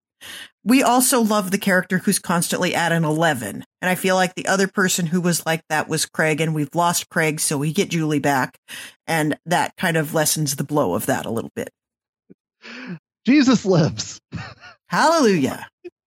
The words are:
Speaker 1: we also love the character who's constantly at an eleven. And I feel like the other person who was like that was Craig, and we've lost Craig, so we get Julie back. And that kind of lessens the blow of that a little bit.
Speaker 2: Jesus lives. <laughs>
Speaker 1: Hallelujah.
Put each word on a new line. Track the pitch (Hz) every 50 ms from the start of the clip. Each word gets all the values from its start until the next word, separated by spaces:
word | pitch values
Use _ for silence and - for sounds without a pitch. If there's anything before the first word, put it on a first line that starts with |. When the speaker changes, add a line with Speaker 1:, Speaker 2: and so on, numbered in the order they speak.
| _ _ _ _ - - - - - - _ _ -
Speaker 1:
we | 196 254 277 -
also | - 247 254 254 - 269 240
love | 226 208 214 208 196 185
the | 190 202
character | - 202 185 185 180 - 190 175
who's | - 208 190 -
constantly | - - 175 175 170 - 180 - 180 170 -
at | 147 170 165
an | 165 170 160
eleven. | 151 156 160 170 160 147 123 110 98 - 127 - _ _ -
And | - 180
I | 180
feel | 170 - 185 185
like | 185 185 180 -
the | - - -
other | 196 196 196 190
person | - 208 185 185 - - 175 151
who | 175 185
was | 165 180 170 - -
like | 160 165 160 - -
that | 156 151 - -
was | 156 151 -
Craig, | - - - 165 156 156 143
and | 160 160 156
we've | 156 147 - -
lost | 165 175 170 170 - - -
Craig, | - 175 160 156 151 151
so | - - 156 135
we | 147 160 151
get | 202 185 -
Julie | 165 165 156 151 156 143
back. | 131 147 139 131 131 - - _ _ - - - - - - _ _ -
And | 165 160 151 151 - - -
that | 165 180 160 127 - - -
kind | 196 175 165 160
of | 151 - -
lessens | 160 151 - - 156 151 135 139
the | - 147
blow | - 147 147 127 92 85
of | 107 -
that | - 127 87 -
a | -
little | 113 113 - - -
bit. | - - - _ _ _ _ _ _ _ _ _ _ _ _ - _ _ _ _ _ - 233 233 254 254 202 175 156 _ _ _ _ -
Speaker 2:
Jesus | 220 269 302 254 262 247 - -
lives. | 190 185 160 165 - 113 104 - - - - _ _ - - - - -
<laughs> | - - - - _ _ -
Speaker 1:
Hallelujah. | 170 190 254 311 330 330 269 214 190 160 131 110 - - - - _ _ - 359 - _ _